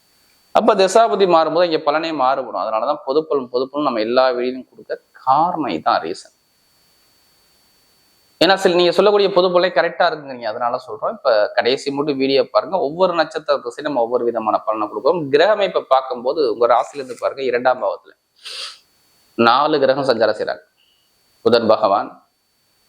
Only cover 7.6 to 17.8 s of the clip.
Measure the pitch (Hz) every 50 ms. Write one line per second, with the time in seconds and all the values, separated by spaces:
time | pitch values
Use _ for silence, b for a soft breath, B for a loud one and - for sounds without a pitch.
7.6 | _ _ _ _ _ _ _ _ _ _ _ _ _ _ _ - 160 190 196 190
8.6 | - 185 170 180 175 170 160 190 190 214 208 202 202 185 - 180 185 185 175 175
9.6 | 185 180 180 175 160 170 170 - 180 170 156 156 143 139 127 120 117 107 110 120
10.6 | 123 120 127 123 - 117 107 110 147 190 226 214 - 135 113 104 104 - - 117
11.6 | 110 120 135 139 - 143 139 143 147 156 139 131 135 135 135 131 120 - - 107
12.6 | 117 147 190 175 135 139 160 175 190 175 170 165 156 156 - 160 156 147 143 127
13.6 | 123 120 - 143 147 147 143 123 117 113 127 120 120 120 117 113 110 110 101 -
14.6 | - 110 107 110 107 104 107 104 123 139 180 175 147 135 135 147 175 208 214 202
15.6 | 196 180 - 147 - - - - - - 123 120 120 127 156 160 143 113 104 113
16.6 | 120 117 120 123 - - - 143 131 127 117 - 98 95 113 135 135 123 120 120
17.6 | 123 131 123 113